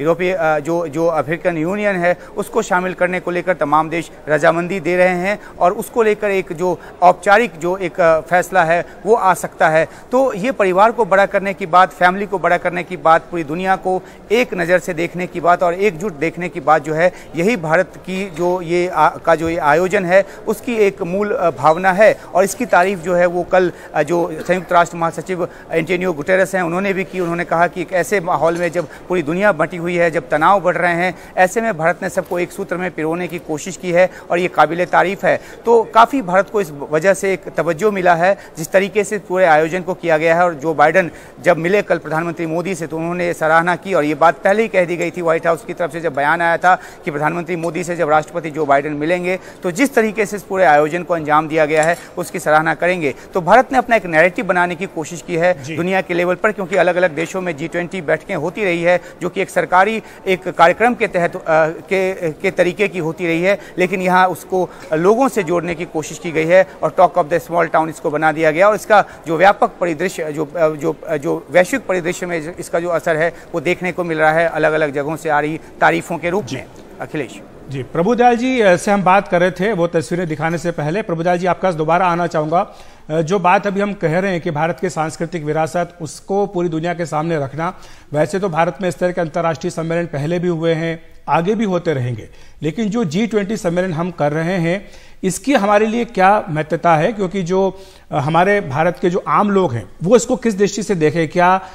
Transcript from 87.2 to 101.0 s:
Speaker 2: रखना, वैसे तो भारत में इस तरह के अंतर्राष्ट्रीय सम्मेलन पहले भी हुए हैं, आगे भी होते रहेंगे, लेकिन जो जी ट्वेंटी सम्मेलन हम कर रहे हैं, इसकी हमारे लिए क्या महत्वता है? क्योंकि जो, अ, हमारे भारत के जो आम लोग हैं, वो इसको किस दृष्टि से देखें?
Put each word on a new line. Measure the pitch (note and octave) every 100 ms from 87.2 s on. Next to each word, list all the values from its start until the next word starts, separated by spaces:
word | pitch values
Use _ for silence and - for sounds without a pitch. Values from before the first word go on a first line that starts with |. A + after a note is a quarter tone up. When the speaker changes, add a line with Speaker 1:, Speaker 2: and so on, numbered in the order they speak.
| E3 D#3+
Speaker 2:
रखना, | C3+ C#3 E3+ F#3 - - -
वैसे | D3 D3+ G3
तो | G3
भारत | D#3 E3+ F3
में | F#3
इस | E3
तरह | F3+
के | F3+
अंतर्राष्ट्रीय | E3+ F3 E3 D#3 F3
सम्मेलन | E3+ D#3+ E3 E3+
पहले | D3 D3 F3
भी | F3
हुए | E3 E3
हैं, | D#3+ E3 D#3+ - - -
आगे | D3 E3+
भी | A3
होते | A3 F3+ E3+
रहेंगे, | C#3 B2 A#2 E2+ - - -
लेकिन | D3 D#3 A3
जो | A3
जी | G#3 D#3 A3
ट्वेंटी | G#3+ G3 G#3+
सम्मेलन | F3+ E3+ F#3
हम | D#3 F#3
कर | E3+ D3
रहे | D3+ E3 F#3+
हैं, | E3 F#3+ - - - -
इसकी | F#3+ F3 -
हमारे | C4+ G3+ G#3 A3
लिए | A#3
क्या | A#3+ - F#3 G#3+ G#3+
महत्वता | D3+ D#3 E3 E3+ D#3+
है? | E3
क्योंकि | G#3 F#3+ G3
जो, | E3+ F#3 F#3+ F#3 - - -
अ, | D3+
हमारे | C#3+ E3 F#3+ G3+
भारत | E3+ C3 E3 F3
के | F#3
जो | F3+ -
आम | D3+ G#3
लोग | G3 F3+
हैं, | A#2 F#2+ -
वो | D#3+ A#3
इसको | - B3+
किस | A#3 F#3+
दृष्टि | G3+ -
से | G3+
देखें? | F#3+